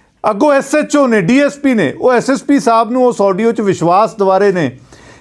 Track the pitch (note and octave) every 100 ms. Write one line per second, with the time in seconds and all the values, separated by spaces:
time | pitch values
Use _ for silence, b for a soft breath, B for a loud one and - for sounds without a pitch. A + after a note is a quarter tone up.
0 | b b - G#3 D4+ C#4 - D4+ D4+ C#4+
1 | C4 A3 F3 C4 C#4+ C#4 C#4 A3+ C#3+ -
2 | B3+ A#3+ A#3+ C4 - C#4+ A#3 A3+ A3+ B3+
3 | B3 A3 G3+ F#3 A3+ A3+ G3+ F3 D#3+ F#3
4 | A3 A3 F#3+ F#3+ G3+ F3+ C3+ A#2 B B
5 | B B